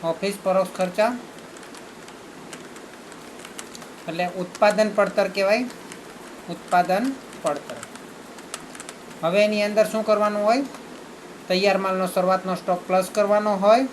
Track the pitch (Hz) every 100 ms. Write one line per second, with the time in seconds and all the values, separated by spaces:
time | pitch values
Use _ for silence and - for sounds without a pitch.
0 | 165 160 196 196 190 190 185 - 185 196
1 | 220 247 - - - - - - - -
2 | - - - - - - - - - -
3 | - - - - - - - - - -
4 | - 165 180 185 180 - 208 208 214 208
5 | 196 202 190 190 196 226 247 - - -
6 | - - - - - 170 - 175 175 185
7 | 262 269 - - 160 143 - - - -
8 | - - - - - - - - - -
9 | - - 165 190 214 214 208 208 214 220
10 | 220 208 208 208 208 247 277 - - -
11 | - - - - - 185 196 190 190 185
12 | 180 190 185 190 185 180 - 175 - 185
13 | 185 214 208 208 214 196 202 233 262